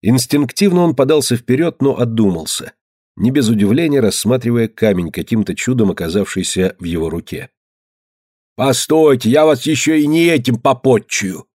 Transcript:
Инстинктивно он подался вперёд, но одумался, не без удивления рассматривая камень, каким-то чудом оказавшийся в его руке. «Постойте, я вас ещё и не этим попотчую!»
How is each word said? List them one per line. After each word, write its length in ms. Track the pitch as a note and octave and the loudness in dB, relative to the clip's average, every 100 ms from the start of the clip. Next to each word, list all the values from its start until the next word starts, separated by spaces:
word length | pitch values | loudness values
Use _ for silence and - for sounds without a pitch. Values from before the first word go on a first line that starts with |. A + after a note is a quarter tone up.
Инстинктивно 800 | - B2 - C#3+ C#3 - G3+ F3+ | 2 0 2 -2 -2 0 2 4
он 140 | F3 D3 | 2 2
подался 400 | C3+ D3+ C#3+ A#2+ | 2 2 0 -4
вперёд, 440 | - C3 E3+ - | -2 0 0 0
но 180 | C#3 - | -2 0
одумался, 720 | A#2+ A2+ G#2 E2+ D#2 - - _ _ _ _ - | -2 0 0 0 -6 -10 -10 _ _ _ _ -2
не 140 | A2+ | 0
без 180 | C#3 A2+ | 2 0
удивления 520 | A2 G2+ B2 E3 C#3+ | 2 2 2 2 2
рассматривая 680 | A2 - G#2 B2+ A#2+ A#2+ A2+ | 0 0 -2 0 0 0 -2
камень, 460 | - A2 F#2 E2+ | 0 0 0 -2
каким-то 420 | - E2+ A2+ G2 | -8 -4 -2 -2
чудом 380 | F2 - B2+ G#2 | -4 -4 0 0
оказавшийся 840 | F2 E2+ F#2 G2 - F2+ - F2+ - | 0 -4 -2 -4 -6 -6 -2 -2 -4
в 40 | |
его 240 | F2 E2+ D#2+ | -8 -4 -4
руке. 420 | E2 - - - _ _ _ _ _ _ _ _ _ _ - | -6 -10 -14 -14 _ _ _ _ _ _ _ _ _ _ -6
«Постойте, 720 | C3 B2+ - D#3 D#3 B2+ A2 | -2 -2 0 2 4 2 2
я 160 | C#3 D#3 | 2 4
вас 180 | C#3+ | 2
ещё 300 | D3+ C#3+ - | 0 -2 0
и 120 | D#3 D3 | 0 2
не 200 | D#3+ E3+ | 2 2
этим 320 | D#3+ B2+ A#2 | 2 0 0
попотчую!» 880 | C#3+ B2+ C3 A#2 - - G2 E2 - | 0 0 2 2 0 -6 -6 -8 -16